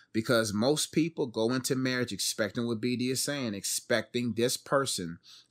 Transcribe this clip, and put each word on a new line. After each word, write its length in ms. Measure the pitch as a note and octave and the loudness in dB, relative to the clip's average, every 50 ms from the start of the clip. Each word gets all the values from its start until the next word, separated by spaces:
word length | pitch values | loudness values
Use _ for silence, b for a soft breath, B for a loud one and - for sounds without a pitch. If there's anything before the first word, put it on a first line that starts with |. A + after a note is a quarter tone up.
| B B | B B
Because 400 | - A2+ A2 - B2 A2+ A2+ G#2 G2+ | -4 -2 2 4 4 4 4 2 0
most 340 | G#2 A2+ C3+ D3+ D3+ - - | 2 2 2 2 2 0 0
people 360 | - E3 D#3 E3 - - D3+ B2 | 2 2 2 2 0 -2 -4 -2
go 260 | - A2+ A2 A#2 B2+ | 0 0 0 2 2
into 220 | C3 B2 - C3+ | 0 0 -2 -2
marriage 360 | C3 C3 B2+ B2+ B2 B2 - | 0 0 0 0 0 -2 -2
expecting 540 | G2+ F2+ - - - - G#2+ G2 - B2 A#2 A#2 | -2 -2 -2 -2 0 0 -2 -2 -2 -2 -2 -2
what 140 | A#2 G#2+ | -2 -2
B 160 | A#2+ B2 B2+ A#2 | -2 -2 0 0
D 140 | B2 B2+ | 0 0
is 120 | C3 B2 - | -2 -2 -2
saying, 300 | C#3+ C#3+ C#3+ B2+ A2+ G2+ | -2 -2 -2 -2 -4 -4
expecting 800 | G2 - - - - - - A#2+ A2 - - - A#2+ B2 A#2+ G2+ | -4 -4 -4 -4 -4 0 2 2 2 2 0 -2 -2 -2 0 0
this 240 | A2 A#2 B2 - - | 2 2 2 0 -2
person 600 | - - D3 C#3 C3+ B2 - - F2+ E2 F2 - B B B B B B | -2 0 0 2 2 0 -2 -4 -4 -6 -8 -10 B B B B B B